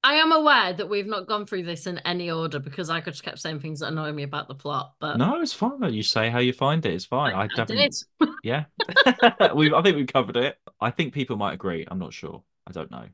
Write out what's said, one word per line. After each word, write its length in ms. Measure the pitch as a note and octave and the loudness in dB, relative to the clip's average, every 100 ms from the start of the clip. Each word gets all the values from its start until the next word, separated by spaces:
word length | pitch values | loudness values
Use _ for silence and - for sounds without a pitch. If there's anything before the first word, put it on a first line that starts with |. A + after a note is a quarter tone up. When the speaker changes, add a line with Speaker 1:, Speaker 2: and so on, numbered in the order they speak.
Speaker 1:
I 120 | C4 | 4
am 180 | D4+ D#4+ | 4 6
aware 400 | D#4+ D4+ C4 F#3+ | 6 6 6 4
that 160 | F3+ F#3+ | -2 -2
we've 180 | G3+ G3+ | -2 -2
not 200 | G#3 F#3 | -6 -2
gone 180 | G#3+ G3+ | -4 -2
through 160 | G3 | -6
this 220 | E3+ E3 F#3 | -6 -6 -6
in 120 | F3 | -4
any 300 | - F3 F3 | -4 -2 -2
order 280 | E3 D#3+ C#3+ | -2 -2 -4
because 300 | C#3 C#3 E3 | -8 -8 -4
I 100 | E3 | -4
could 120 | D#3+ | -4
just 80 | C#3 | -10
kept 140 | - - | -12 -10
saying 200 | E3 D#3 | -8 -8
things 200 | D#3 D3 | -8 -8
that 80 | C#3+ | -6
annoy 240 | D#3 D3+ | -4 -4
me 100 | D3+ | -6
about 240 | C#3+ D3 - | -6 -6 -8
the 60 | |
plot, 400 | C#3 D3 C#3 - _ | -10 -6 -4 -6 _
but 240 | D3+ A#2 | -4 0
Speaker 2:
No, 160 | D#3 D#4 | 0 0
it's 120 | E4 | -4
fine, 280 | - A3+ C#4 | -2 -4 0
though. 60 | G3+ | -2
You 140 | A2 | -2
say 280 | G#2 A2+ A2+ | 0 0 2
how 80 | A#2+ | 2
you 140 | B2+ | 2
find 320 | B2 C#3 D#3+ | 2 2 2
it. 80 | A#2+ | 0
It's 100 | F2 | -4
fine. 300 | - B2 C#3+ | -2 0 0
Speaker 1:
I, 100 | F#2+ | 0
Speaker 2:
I 40 | G#2 | -2
Speaker 1:
I 80 | - | -2
Speaker 2:
definitely 260 | - A3+ C#4+ | -2 2 0
Speaker 1:
did. 60 | - - _ | 0 -12 _
<laughs> 140 | D4+ - | -2 -2
Speaker 2:
Yeah. 240 | A2 C3+ D3+ - - | -4 -4 -4 -6 0
<laughs> 680 | - - B3 A#3+ - E3 | 4 4 6 4 6 2
We've, 180 | C#3+ D3+ | 6 4
I 80 | D#3 | 6
think 140 | G3 D3+ | 4 2
we've 100 | C3 | 2
covered 300 | C3+ G#2 A2 | 0 2 0
it. 220 | C3+ - - _ | -2 -4 -20 _
I 100 | A2+ | -4
think 220 | - D#3 | -2 -4
people 240 | C#3+ B2+ G#2+ | -4 -4 -2
might 180 | G2+ | -2
agree. 320 | D2 G2 E2 - | -2 -4 -4 -6
I'm 80 | F#2+ | -8
not 140 | F2 | -8
sure. 300 | - - - _ _ - | -10 -12 -14 _ _ -14
I 60 | |
don't 180 | E2 D2+ | -12 -10
know. 160 | A#1+ A1 | -12 -16